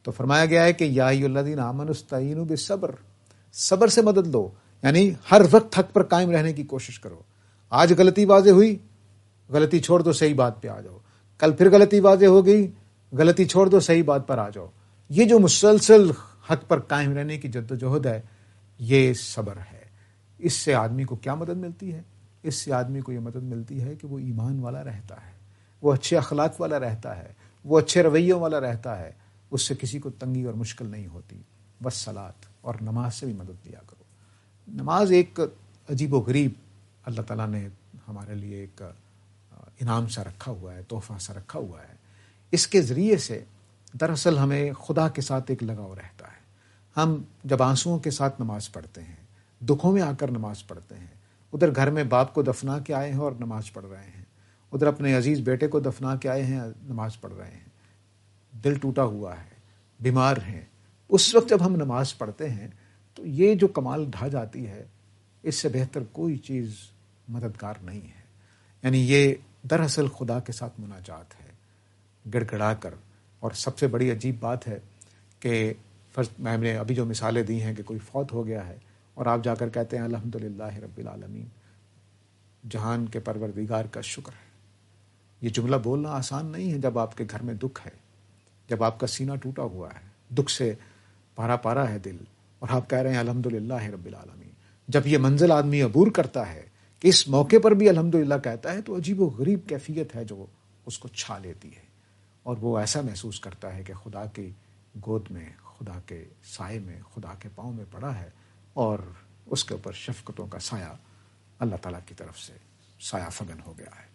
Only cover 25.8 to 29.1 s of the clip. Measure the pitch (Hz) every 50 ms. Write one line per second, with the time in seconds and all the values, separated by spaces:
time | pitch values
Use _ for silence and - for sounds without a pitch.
25.8 | - 147 139 131 - - 170 165 131 - 156 147 151 151 143 - 170 156 151 139
26.8 | 127 117 110 113 - 120 104 90 - - - _ _ _ _ _ _ 139 156 156
27.8 | 151 - - 175 170 160 147 160 175 175 185 175 165 160 156 147 131 123 117 110
28.8 | 113 127 110 92 82 80